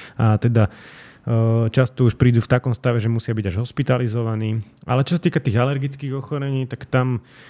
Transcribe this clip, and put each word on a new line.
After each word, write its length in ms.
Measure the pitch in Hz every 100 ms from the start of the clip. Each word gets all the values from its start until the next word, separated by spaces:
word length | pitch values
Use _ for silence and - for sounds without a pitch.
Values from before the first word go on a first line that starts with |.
| - -
A 160 | 113
teda, 320 | 107 120 113 98
e, 40 | - - - - - - 113 113 113 113
často 320 | 135 127 -
už 160 | 120 -
prídu 240 | 127 117
v 80 | -
takom 240 | 123 127
stave, 240 | 110 123 120
že 80 | 110
musia 240 | 113 -
byť 160 | 110 98
až 100 | 87
hospitalizovaní. 960 | - - 127 127 120 117 113 110 110 110 - _
Ale 240 | - 127 139
čo 80 |
sa 80 | 170
týka 160 | 170 156
tých 160 | 131
alergických 640 | 110 131 139 139 139 139 135
ochorení, 480 | 135 147 139 135 127
tak 240 | - -
tam, 320 | 131 127 120 - -